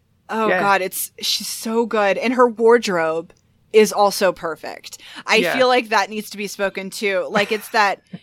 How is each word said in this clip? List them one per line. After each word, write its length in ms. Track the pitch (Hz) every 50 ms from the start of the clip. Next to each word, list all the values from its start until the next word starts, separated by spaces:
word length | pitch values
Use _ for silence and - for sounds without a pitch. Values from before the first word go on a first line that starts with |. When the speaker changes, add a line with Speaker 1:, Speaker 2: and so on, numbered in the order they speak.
| _ _ _ _ _ -
Speaker 1:
Oh, 200 | 208 220 220 214
Speaker 2:
Yeah. 120 | 180 185
Speaker 1:
God, 220 | 190 202 196 185 185
it's, 300 | 190 - - - - _ -
she's 280 | 208 - - - 202 -
so 380 | - - - 226 226 233 240
good. 320 | 208 226 214 202 196 190 -
And 160 | - 226 262
her 140 | 233 247 247
wardrobe 840 | 220 220 233 226 240 247 226 214 185 170 165 160 160 165 170 - _ _ _ _ _ _ _ _ -
is 200 | 214 214 185 175
also 400 | 185 208 202 185 - 208 180 170
perfect. 640 | - 175 165 156 - - 120 87 - - - - - - - - - -
I 100 | - 202
Speaker 2:
Yeah. 200 | 220 - 160 156
Speaker 1:
feel 120 | 262 254 247
like 200 | 254 254 240 208
that 200 | 220 208 196 190
needs 200 | 214 214 208 -
to 60 | - 196
be 80 | 208 190
spoken 420 | - - 202 190 - 196 190 190
to. 360 | - - 226 196 196 185 165 135
Like, 220 | 190 208 202 202 220
it's 160 | 208 - -
that, 300 | - 226 208 196 180 - _ _ - -